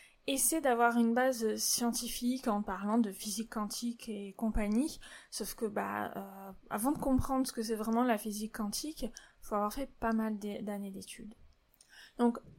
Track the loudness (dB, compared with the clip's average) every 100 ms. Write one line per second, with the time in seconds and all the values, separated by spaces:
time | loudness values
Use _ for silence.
0 | -20 _ -2 2 4 4 4 6 6 6
1 | 6 6 4 4 0 0 0 2 2 0
2 | -4 -2 0 0 0 0 0 -4 2 2
3 | 2 -2 -6 -6 -4 -4 -4 -4 -4 -6
4 | -8 -8 -10 -2 0 2 2 2 2 -4
5 | -14 -18 -14 -8 -8 -4 -4 -2 -2 -2
6 | -2 -4 -10 -12 -14 -16 -6 0 0 2
7 | 4 4 4 2 0 -2 -2 -2 2 4
8 | 4 2 0 -6 -6 -4 -4 -4 -6 -6
9 | -8 -8 -18 _ -4 0 0 -2 -6 -2
10 | 0 2 0 -2 -4 -6 -6 -6 -6 -10
11 | -12 -14 -16 -18 -20 -20 _ _ _ -20
12 | -16 0 2 2 -8